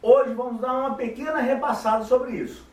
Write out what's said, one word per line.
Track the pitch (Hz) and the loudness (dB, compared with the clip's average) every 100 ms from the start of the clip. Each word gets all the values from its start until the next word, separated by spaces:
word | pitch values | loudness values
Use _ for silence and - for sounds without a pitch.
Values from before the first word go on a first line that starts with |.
hoje | 220 269 240 | 8 6 6
vamos | 226 247 226 | -2 -6 -4
dar | 254 | -4
uma | 262 269 | -2 -2
pequena | - 233 - 302 302 | -4 -6 -6 -4 -2
repassada | 247 262 - 220 220 220 | 0 0 0 -2 0 0
sobre | 214 254 247 | 2 0 0
isso. | - 120 - - | -6 -8 -12 -20